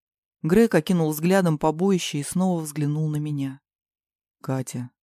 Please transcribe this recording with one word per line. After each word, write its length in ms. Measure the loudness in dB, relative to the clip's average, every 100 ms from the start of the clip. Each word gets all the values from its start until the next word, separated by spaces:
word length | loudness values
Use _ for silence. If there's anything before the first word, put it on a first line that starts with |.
| _ _ _ _
Грег 340 | 2 4 6
окинул 360 | 4 2 0 0
взглядом 480 | 0 2 4 4 2
побоище 600 | 0 0 2 0 0 -6
и 20 |
снова 400 | -4 -2 0 -2
взглянул 440 | -4 -4 -2 -2 -2
на 60 | -4
меня. 440 | -4 -4 -6 -10 _ _ _ _ _ _ _ _
«Катя, 480 | -6 -6 -6 -10 -12 _